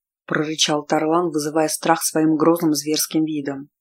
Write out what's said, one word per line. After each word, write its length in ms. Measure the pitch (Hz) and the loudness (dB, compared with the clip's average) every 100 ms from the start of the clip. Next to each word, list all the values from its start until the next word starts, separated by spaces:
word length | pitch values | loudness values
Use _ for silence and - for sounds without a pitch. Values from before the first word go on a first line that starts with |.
| _ _ - | _ _ -4
прорычал 580 | 160 156 156 - 151 | -4 -2 -2 0 0
Тарлан, 460 | 147 156 156 165 180 | 0 0 2 2 0
вызывая 380 | 151 151 156 156 | -2 -2 0 0
страх 340 | - 160 165 | 0 0 0
своим 340 | - 160 156 156 | 0 0 2 4
грозным 360 | 160 170 165 | 2 2 2
зверским 500 | 147 147 151 - 160 | 0 -2 -4 -2 -2
видом. 460 | 156 151 143 139 147 _ | -2 -2 -6 -8 -12 _